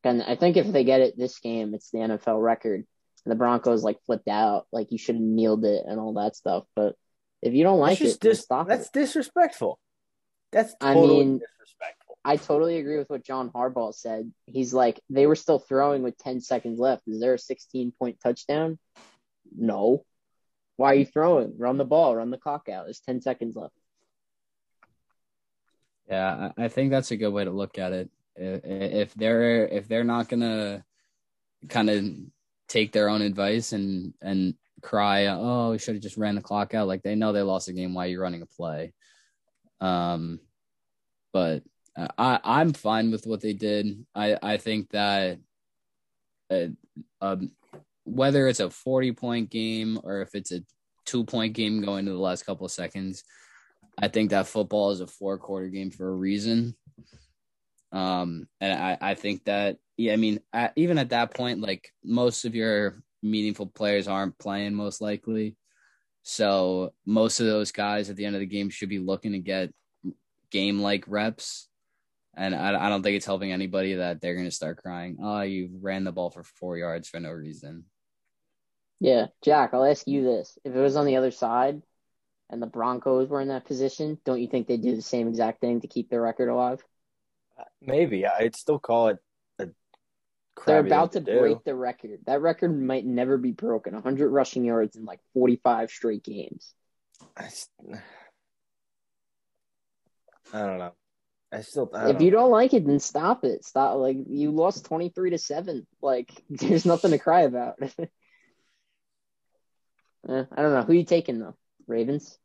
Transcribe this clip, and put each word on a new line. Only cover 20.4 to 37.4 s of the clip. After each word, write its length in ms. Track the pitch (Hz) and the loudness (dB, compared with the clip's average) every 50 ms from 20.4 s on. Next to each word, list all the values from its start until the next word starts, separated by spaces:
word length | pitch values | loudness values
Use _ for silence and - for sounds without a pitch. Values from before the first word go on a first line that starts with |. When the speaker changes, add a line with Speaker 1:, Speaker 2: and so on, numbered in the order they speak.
| _ _ _ _ _ _ _ | _ _ _ _ _ _ _
Speaker 1:
Why 160 | - 131 139 139 | 2 4 6 6
are 20 | |
you 100 | 139 135 | 6 4
throwing? 500 | - _ 151 156 175 175 143 117 110 113 | 4 _ 2 4 6 6 4 4 0 -4
Run 220 | 117 117 123 131 139 | -4 -2 -2 0 0
the 60 | 139 | 0
ball. 320 | 123 147 160 165 - 120 | 4 4 6 6 6 4
Run 140 | 113 113 120 | 0 -2 -4
the 80 | 127 131 | -6 -6
clock 300 | _ 151 143 147 _ - | _ -8 -8 -6 _ -10
out. 180 | 98 95 - | -10 -10 -10
There's 140 | 82 - - | -12 -14 -14
ten 200 | _ - 127 127 | _ -6 -6 -4
seconds 360 | 123 135 127 - 120 113 110 | -2 -4 -4 -4 -6 -8 -8
left. 180 | 113 90 - _ _ _ _ _ _ _ _ _ _ _ _ _ _ _ _ _ _ _ _ _ _ _ _ _ _ _ _ _ _ _ _ _ _ _ _ _ _ _ _ _ _ _ _ _ _ _ - | -10 -14 -14 _ _ _ _ _ _ _ _ _ _ _ _ _ _ _ _ _ _ _ _ _ _ _ _ _ _ _ _ _ _ _ _ _ _ _ _ _ _ _ _ _ _ _ _ _ _ _ -6
Speaker 3:
Yeah, 420 | 95 95 95 95 - - 98 92 - - | -4 -2 -2 -2 -4 -4 -8 -10 -6 -6
I, 60 | 117 | -6
I 40 | 113 | -4
think 220 | - - 135 135 | -2 0 0 2
that's 200 | 135 135 127 - | 2 2 0 -2
a 60 | 120 | -4
good 140 | 104 110 104 101 | -2 -2 -2 -2
way 120 | 101 101 | -2 -4
to 60 | - | -4
look 280 | 90 98 101 95 _ - | -4 -6 -6 -8 _ -6
at 140 | 92 92 92 | -6 -4 -4
it. 180 | 92 92 92 _ _ _ _ _ - | -4 -6 -8 _ _ _ _ _ -10
I-, 40 | 90 95 95 95 - | -8 -8 -8 -8 -8
i-, 40 | 82 95 98 98 98 - 131 - | -8 -8 -6 -4 -2 -2 -2 -2
if 120 | - - | -2 -4
they're, 520 | 107 110 110 117 113 120 120 117 113 110 | -2 0 2 2 4 4 4 4 2 2
if 220 | - - 104 98 107 | 0 -2 -4 -4 -2
they're 160 | 110 113 117 | -2 0 0
not 240 | 120 117 120 117 - | 0 0 -2 -2 -2
gonna 560 | 127 120 120 117 110 110 107 101 101 98 - _ _ _ _ _ _ _ _ _ _ _ _ _ _ _ - - | -2 -2 0 0 -2 -2 -4 -6 -6 -10 -12 _ _ _ _ _ _ _ _ _ _ _ _ _ _ _ -20 -6
kinda 480 | - 117 110 107 104 104 98 104 82 - 92 - _ _ _ _ _ _ _ _ | -2 0 2 2 2 2 0 -2 -6 -10 -16 -20 _ _ _ _ _ _ _ _
take 240 | - 113 110 107 - | 0 0 0 2 2
their 160 | 107 104 104 | 2 2 2
own 140 | 107 107 104 | 2 0 0
advice 500 | 101 98 98 98 101 107 117 113 - - | -2 0 0 -2 0 0 -2 -2 -4 -6
and, 420 | 104 98 98 95 92 - - - _ | -4 -4 -4 -4 -6 -6 -10 -14 _
and 340 | - 95 98 95 95 92 82 _ _ _ _ - - | -8 -4 -2 0 0 0 -2 _ _ _ _ -20 -10
cry, 440 | - - 104 104 101 98 101 101 | -4 0 0 2 2 2 2 2
"Oh, 440 | 101 95 87 107 120 123 123 117 117 113 | 0 0 -2 -2 -2 0 0 0 0 -2
we 60 | 107 | -2
should 160 | - - 110 | -4 -6 -8
have 80 | 104 107 | -6 -8
just 140 | 98 - | -10 -6
ran 180 | 110 107 104 104 | -4 -2 -2 -2
the 80 | 101 - | -4 -4
clock 320 | - 101 104 101 - - | -4 -2 -2 -2 -2 -2
out," 140 | 110 107 95 | -2 -2 -2
like, 140 | 95 95 - | -2 -4 -4
they 120 | 98 107 | -2 -2
know 180 | 107 110 107 101 | 0 0 2 2
they 100 | 104 | 2